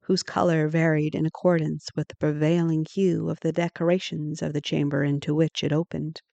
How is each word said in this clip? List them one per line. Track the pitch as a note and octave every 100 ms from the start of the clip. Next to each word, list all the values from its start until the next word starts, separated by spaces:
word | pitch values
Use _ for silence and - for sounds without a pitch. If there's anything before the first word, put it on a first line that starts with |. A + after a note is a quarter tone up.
whose | _ F#3
color | - - F3+ D#3+ D3+
varied | D#3+ E3 D#3 D3+
in | D3+ D#3+
accordance | - F3+ E3+ D#3 D#3 -
with | - D3+
the | -
prevailing | D3+ D3 D3+ E3+ E3 D#3+ D#3
hue | - F#3+ E3 D#3+
of | D#3+
the | D#3+
decorations | D#3+ E3+ - E3+ F3+ - E3 D3+ D#3
of | D#3+
the | D3
chamber | - D#3 C#3+ C#3+
into | C#3+ C#3+ -
which | D3+ D#3+ -
it | D3+
opened. | D3 E3+ D#3+ D3+ D#3+ _